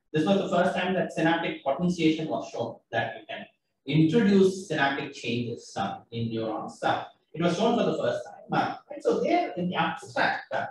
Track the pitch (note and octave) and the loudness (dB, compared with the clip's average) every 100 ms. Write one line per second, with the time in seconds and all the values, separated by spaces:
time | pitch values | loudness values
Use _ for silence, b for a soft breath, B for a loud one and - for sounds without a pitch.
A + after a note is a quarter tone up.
0 | _ D#3 G3 G3 F3+ F3+ F#3 F3+ F3+ F3+ | _ 0 2 2 2 2 2 2 0 0
1 | - E3 E3 E3 D#3+ - - - F3 E3 | -2 0 2 2 -2 -4 -2 0 0 2
2 | D#3 D#3 D3 - - - A#2 - - A2+ | 2 2 -2 -6 -6 -6 -6 -8 -6 -4
3 | - - - - - _ _ _ - D#3 | -4 -6 -12 -14 -14 _ _ _ 0 4
4 | D#3+ A#3 G3+ G3 F#3+ - - D3+ C#3 C#3 | 6 6 6 6 6 2 -4 0 0 -2
5 | C3 - A#2 A#2+ A2+ - - G#2 G2 - | -6 -8 -4 -4 -4 -8 -10 -6 -6 -6
6 | - A#2 A2+ A2+ A2 G#2+ - - - - | -10 -6 -4 -2 -4 -4 -8 -4 -2 -2
7 | - _ _ D#3 F3 F#3 A#3 A#3 - - | -4 _ _ 0 0 2 2 2 2 0
8 | - - - - - - - - - D4+ | 0 -2 -6 -14 -4 -2 -2 -4 -12 -4
9 | - - D4+ F4 - F3 F3+ - - - | 0 2 2 2 0 -2 -2 0 -2 -4
10 | - - - - - - - | -6 0 0 0 -4 -6 -6